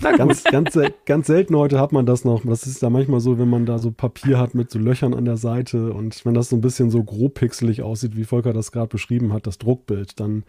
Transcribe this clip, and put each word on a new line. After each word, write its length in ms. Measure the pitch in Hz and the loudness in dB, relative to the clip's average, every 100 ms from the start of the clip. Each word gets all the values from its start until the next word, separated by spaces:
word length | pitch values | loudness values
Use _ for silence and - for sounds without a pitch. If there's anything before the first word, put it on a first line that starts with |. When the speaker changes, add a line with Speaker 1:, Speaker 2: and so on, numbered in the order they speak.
Speaker 1:
Na 100 | - | 0
gut. 80 | 349 | 2
Speaker 2:
Ganz, 240 | 156 139 | 2 2
ganz 280 | - 139 175 | 2 2 2
sel-, 200 | 165 139 - - | 2 0 0 -2
ganz 220 | 147 151 | 0 2
selten 260 | 165 196 151 | 2 4 2
heute 220 | 147 135 | 4 2
hat 140 | 139 | 2
man 120 | 143 123 | 2 2
das 180 | 123 | 2
noch. 180 | 127 117 | 2 0
Das 220 | 120 113 131 | 0 -4 -4
ist 160 | 131 | -4
da 80 | 123 | 0
manchmal 300 | 123 135 127 | 2 2 2
so, 180 | 120 120 | 2 2
wenn 100 | 120 | 2
man 160 | 120 117 | 2 0
da 120 | 117 | -2
so 140 | 117 | -4
Papier 460 | 113 120 - 139 127 | -2 -6 -2 0 2
hat 160 | 120 123 | 2 -2
mit 140 | 120 | -2
so 80 | 113 | 0
Löchern 340 | 113 127 131 | 0 2 0
an 100 | 123 | 0
der 120 | 120 113 | -2 -2
Seite 560 | 113 123 127 120 113 | -2 -2 -2 -2 -2
und 320 | 104 110 - 120 | -4 -8 -4 0
wenn 80 | |
das 140 | 117 120 | 2 2
so 80 | 120 | 2
ein 40 | |
bisschen 300 | 127 123 117 | 2 2 2
so 140 | 117 | 2
grob 300 | 107 104 139 | 0 -2 -2
pixelig 480 | - 120 - 117 113 | 0 -4 0 -2 -2
aussieht, 340 | 110 110 120 110 | -4 -6 -6 -6
wie 80 | |
Volker 280 | 110 120 120 | -2 -2 0
das 200 | 110 - | -2 -4
gerade 160 | 120 113 | -4 -4
beschrieben 440 | 110 - 120 113 | -4 -2 0 0
hat, 140 | 107 107 | -2 -4
das 120 | - | -4
Druckbild, 600 | 110 127 - 101 98 - | -2 -2 -2 -6 -6 -8
dann, 240 | 104 107 | -6 -6